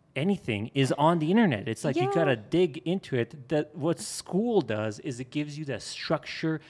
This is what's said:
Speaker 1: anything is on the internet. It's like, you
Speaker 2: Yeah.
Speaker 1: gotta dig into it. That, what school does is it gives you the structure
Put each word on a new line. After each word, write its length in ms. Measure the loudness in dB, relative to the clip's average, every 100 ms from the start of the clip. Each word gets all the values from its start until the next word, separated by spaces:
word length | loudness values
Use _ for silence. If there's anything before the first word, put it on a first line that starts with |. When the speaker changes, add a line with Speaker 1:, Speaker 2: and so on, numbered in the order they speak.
| _ -2
Speaker 1:
anything 560 | 0 0 0 -2 -2
is 200 | 0 2
on 260 | 4 4 4
the 100 | 4
internet. 380 | 4 4 2 -2
It's 160 | -4
like, 140 | -2 0
you 60 |
Speaker 2:
Yeah. 80 | 2 2
Speaker 1:
gotta 220 | 2 2
dig 400 | 0 2 2 0 -2
into 320 | -4 -2 -2
it. 320 | -2 -6 -2
That, 260 | -2 -2 -2
what 240 | -2 -2
school 640 | -4 -10 -4 -2 2 2
does 380 | 2 0 -2 -4
is 200 | -8 -8
it 100 | -6
gives 300 | -4 -4 -6
you 60 | -6
the 120 | -8
structure 800 | -8 -10 -2 -2 -2 -4 -2 -2 -6